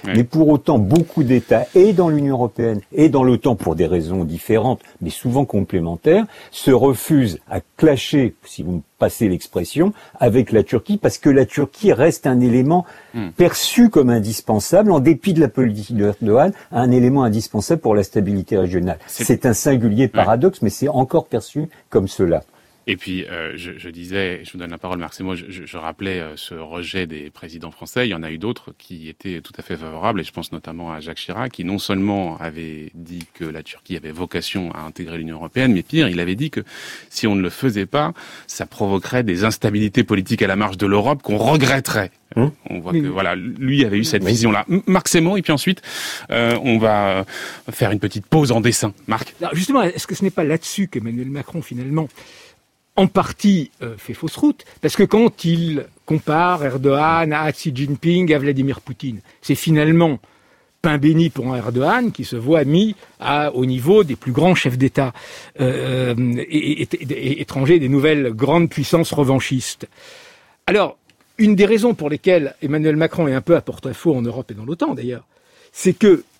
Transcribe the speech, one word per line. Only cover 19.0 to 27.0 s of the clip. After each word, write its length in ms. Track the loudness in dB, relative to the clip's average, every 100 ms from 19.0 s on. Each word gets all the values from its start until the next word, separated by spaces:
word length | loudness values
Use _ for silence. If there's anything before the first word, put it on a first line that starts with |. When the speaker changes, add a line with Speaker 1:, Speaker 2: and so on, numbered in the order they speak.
| -10
Speaker 1:
C'est 180 | -6 0
Speaker 2:
C'est 200 | 2 2
un 80 |
singulier 500 | 0 2 2 2 2
Speaker 1:
Ouais. 40 | 0
Speaker 2:
paradoxe, 540 | 2 2 4 2 0
mais 80 | -4
c'est 180 | -2 -2
encore 380 | 0 0 0 -2
perçu 420 | -6 -6 -8 -8 -10 _
comme 180 | 0 0
cela. 360 | 0 0 0 -4 _ _ _ -8
Speaker 1:
Et 100 | -8
puis, 280 | -6 -8 -8
euh, 280 | -10 -10 -12
je, 160 | -14 -16
je 120 | -18
disais, 520 | -16 -8 -6 -6 -6
je 80 | -12
vous 60 | -16
donne 140 | -14
la 80 | -12
parole, 180 | -10 -10
Marc, 160 | -10
c'est 100 | -10
moi, 120 | -10 -10
je, 100 | -12
je, 160 | -18 -16
je 100 | -14
rappelais, 420 | -12 -10 -8 -8
euh, 140 | -10 -14
ce 200 | -16 -16
rejet 500 | -14 -12 -10 -8